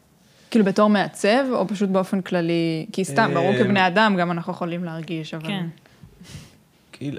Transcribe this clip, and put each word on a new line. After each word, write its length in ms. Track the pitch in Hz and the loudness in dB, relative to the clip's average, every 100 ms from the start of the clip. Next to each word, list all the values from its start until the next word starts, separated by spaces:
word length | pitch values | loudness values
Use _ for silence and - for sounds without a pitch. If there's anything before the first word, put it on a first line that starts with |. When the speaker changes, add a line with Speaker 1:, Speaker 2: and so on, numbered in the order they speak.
| _ _ _ _ - | _ _ _ _ -2
Speaker 1:
כאילו, 140 | 240 | 2
בתור 240 | 196 190 208 | 2 4 4
מעצב, 560 | 208 160 - 202 240 269 | 4 0 0 2 2 2
או 160 | 220 190 | 0 -2
פשוט 220 | 196 202 | -2 0
באופן 300 | 190 185 196 | 0 0 -2
כללי? 640 | 180 180 170 170 165 160 - | -2 -2 0 0 0 -2 -6
כי 120 | - | -4
סתם, 260 | 190 139 220 | -2 0 2
ברור, 180 | 170 180 | 2 2
Speaker 2:
אה, 120 | 202 | 2
Speaker 1:
כבני 220 | 196 196 185 | 2 4 4
אדם, 300 | 180 220 190 | 4 4 4
גם 120 | 175 | 0
אנחנו 220 | 170 175 | -2 -6
יכולים 320 | 175 175 170 | -6 -6 -6
להרגיש, 500 | 175 160 156 160 156 | -6 -8 -8 -8 -8
אבל 120 | 160 160 | -10 -6
Speaker 3:
כן. 200 | 196 170 - _ _ - - - - - _ _ _ _ | -6 -6 -10 _ _ -20 -20 -20 -18 -20 _ _ _ _
Speaker 2:
כאילו, 260 | - 139 | -12 -10